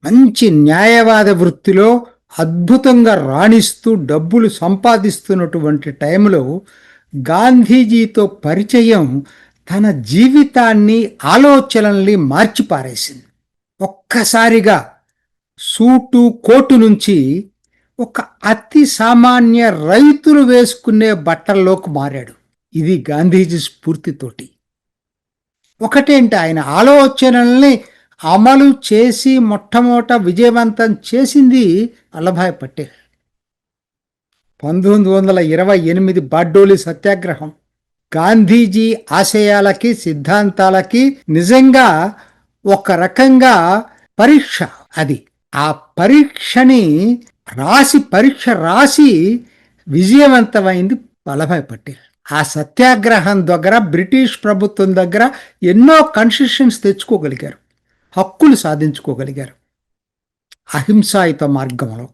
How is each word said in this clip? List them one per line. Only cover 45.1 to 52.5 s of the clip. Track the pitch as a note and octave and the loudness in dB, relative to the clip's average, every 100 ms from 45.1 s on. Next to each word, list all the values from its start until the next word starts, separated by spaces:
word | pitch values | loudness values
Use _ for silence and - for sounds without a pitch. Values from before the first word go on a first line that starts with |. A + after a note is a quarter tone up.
| C#3 _ _ _ | -6 _ _ _
ఆ | - D3+ | -6 -6
పరీక్షని | D3 _ - F#3+ D4 C#4+ - - A#3+ B3+ B3+ F3 D3+ G#3 A#3+ _ _ - | -6 _ -4 2 2 0 -4 -4 2 4 4 2 0 -2 -4 _ _ -20
రాసి, | B2 D3 B3+ C#4 D4 | -10 0 2 4 0
పరీక్ష | - F#3+ C4 C#4 - | 0 0 0 0 -4
రాసి | G3+ E3 G3+ C#4 D4 C#4+ F3 F#3 A#3+ - _ _ _ - | -4 -2 0 0 4 2 4 0 -4 -8 _ _ _ -6
విజయవంతమైంది | D3 F#3+ C4+ C#4+ B3+ A3 A3 F#3+ F3+ F#3+ C4+ _ _ - | -2 2 4 4 4 0 -2 -2 -4 -4 -6 _ _ -12
వల్లభాయ్ | C#3 D#3 E3+ C#3 | -8 -6 -6 -8
పటేల్. | A#2 - C3+ _ _ - | -18 -20 -20 _ _ -8
ఆ | D3 | -6
సత్యాగ్రహం | D3+ | -6